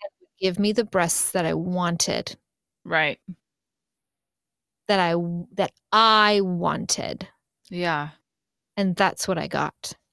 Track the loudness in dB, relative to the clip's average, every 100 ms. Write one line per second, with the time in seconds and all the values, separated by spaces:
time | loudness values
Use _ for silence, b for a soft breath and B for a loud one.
0 | -16 -18 _ _ -2 0 0 0 0 0
1 | 0 0 -2 0 0 -2 -2 -2 -2 0
2 | -2 -2 -6 -12 _ _ _ _ -4 0
3 | 0 -4 -12 -18 _ _ _ _ _ _
4 | _ _ _ _ _ _ _ _ 0 2
5 | 2 0 -2 -6 -8 -4 -4 -4 _ 4
6 | 6 6 6 4 2 0 -2 -2 -4 -4
7 | -4 -8 -12 _ _ _ _ -4 -2 -2
8 | -4 -12 _ _ _ _ _ -2 -2 2
9 | 0 0 -4 -4 -2 -2 -4 -6 -14 -16
10 | _